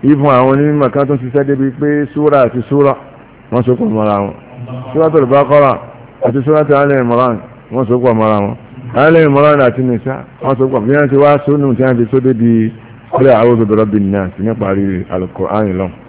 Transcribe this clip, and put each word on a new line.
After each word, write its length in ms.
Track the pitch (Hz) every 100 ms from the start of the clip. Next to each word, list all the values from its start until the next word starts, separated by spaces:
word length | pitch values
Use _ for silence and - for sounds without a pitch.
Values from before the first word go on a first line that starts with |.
Even 220 | 135 143 143
àwọn 260 | 127 131
onímọ̀ 360 | 135 147 147 135
kan 180 | 143 139
tún 100 | 143
ṣiṣẹ́ 260 | 127 139
débi 280 | 139 139 135 127
pé 260 | 147 147 147
súrà 260 | - 147 143 123
àti 160 | 123 113
súrà 240 | 139 139 131 - - - - -
wọ́n 120 | 117 123
so 80 | 123
pọ̀ 140 | 113
mọ́ra 260 | 110 107 101
wọn. 100 | 101 - - - 120 123 127
Suratul 320 | 127 160 156 127
Baqara 540 | 139 135 147 139 107 - - - - -
àti 140 | 135 131
Suratul 300 | 151 147 143
Ali 180 | 143 139
Imran 380 | 120 120 127 110 - - -
wọ́n 140 | 120 117
so 120 | 127
pọ̀ 140 | 123
mọ́ra 240 | 110 110 107
wọn. 160 | 101 117 - - 123 117
Ali 280 | 147 165
Imran 360 | 156 139 151 147
àti 200 | 127 113
Nisa 420 | 127 117 135 131 127 -
wọ́n 140 | - 127
so 100 | 131
pọ̀. 120 | 131 107
Bí 60 |
wọ́n 160 | 143 143
ti 60 | 139
wá 220 | 147 147 143
sónù 300 | 147 139 120
tí 80 |
wọ́n 140 | 131 120
fi 80 | 113
sódé 220 | 131 131
di 380 | 120 117 113 110 113 - - -
Qul 160 | - 135
a'udhu 380 | 113 117 117 107
bi 100 | 107
rabbin 360 | 110 104 98
nas 180 | 98 92 90
níparí 680 | 104 107 101 98 98 92 -
Al-Qur'an 580 | 92 92 - 92 104 107 92
lọ. 100 | 95 -